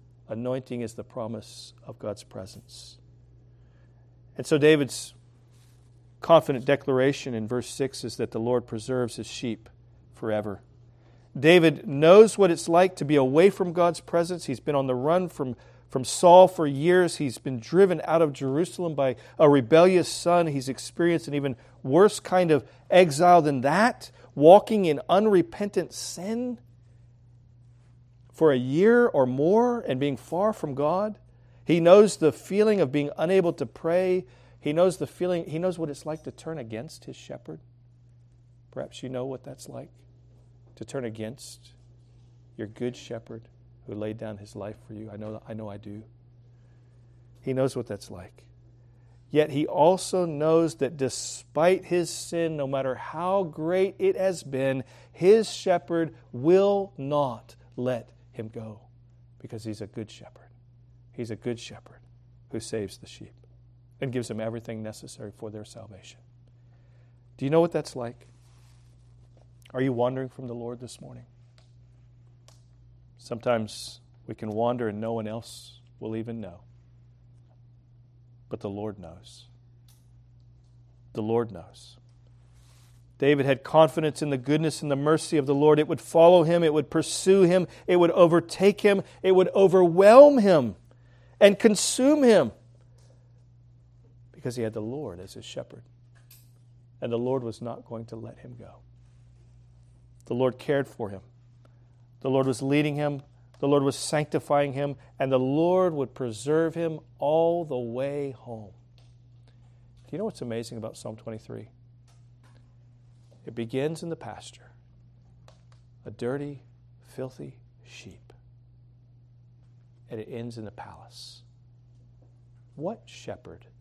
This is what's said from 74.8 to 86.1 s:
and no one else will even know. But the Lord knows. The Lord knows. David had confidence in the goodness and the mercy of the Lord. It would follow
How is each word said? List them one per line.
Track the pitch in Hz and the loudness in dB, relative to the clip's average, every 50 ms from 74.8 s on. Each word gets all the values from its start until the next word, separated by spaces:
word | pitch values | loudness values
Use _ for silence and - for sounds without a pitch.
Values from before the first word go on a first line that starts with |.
| 120 110 | -6 -6
and | 101 104 | -6 -8
no | 113 113 117 | -8 -8 -8
one | 113 107 | -8 -10
else | 107 110 117 113 - - - - - - - _ _ _ - | -10 -12 -14 -16 -18 -20 -20 -20 -20 -20 -20 _ _ _ -16
will | - 110 110 | -14 -10 -10
even | 113 110 120 117 113 | -10 -10 -12 -12 -14
know. | 104 90 87 85 _ - - _ _ _ _ _ _ _ _ _ _ _ - - _ _ _ _ _ _ _ _ _ _ _ _ _ _ _ _ _ _ _ _ _ - | -14 -16 -18 -20 _ -20 -20 _ _ _ _ _ _ _ _ _ _ _ -20 -20 _ _ _ _ _ _ _ _ _ _ _ _ _ _ _ _ _ _ _ _ _ -14
But | 123 107 | -12 -10
the | - 104 | -10 -10
Lord | 98 101 107 107 101 101 | -10 -8 -10 -10 -12 -14
knows. | 87 82 85 95 - - - - - - - _ _ _ _ _ _ _ _ _ _ _ _ - _ _ _ - - - - _ _ _ _ _ _ _ _ _ _ - - | -16 -20 -20 -20 -20 -20 -20 -20 -20 -20 -20 _ _ _ _ _ _ _ _ _ _ _ _ -20 _ _ _ -20 -20 -20 -20 _ _ _ _ _ _ _ _ _ _ -14 -10
The | 113 | -8
Lord | 107 110 113 117 117 104 | -4 -2 -2 -2 -2 -4
knows. | 98 85 78 - - - - - - _ _ _ _ _ _ _ _ _ _ _ _ _ _ _ _ _ _ _ _ _ _ _ _ | -10 -18 -20 -20 -20 -20 -20 -20 -20 _ _ _ _ _ _ _ _ _ _ _ _ _ _ _ _ _ _ _ _ _ _ _ _
David | - 139 139 147 139 127 | 0 2 2 2 2 2
had | 139 135 117 - | 0 0 -2 -2
confidence | - - 156 160 151 - 165 156 151 143 - | 2 4 4 4 4 2 -2 -4 -4 -4 -6
in | 160 147 | -6 -4
the | 139 | -4
goodness | 131 120 139 147 156 160 156 - - | -4 -2 -2 -2 0 -2 -4 -6 -6
and | 156 147 | -6 -4
the | 139 | -4
mercy | 139 143 151 160 156 - - 160 | -2 0 0 0 0 -2 -2 -2
of | 151 135 | -2 0
the | 135 143 | 0 0
Lord. | 139 151 151 151 147 | 2 4 4 4 4
It | 151 | 2
would | 139 160 - | 0 -4 -8
follow | - - | -6 0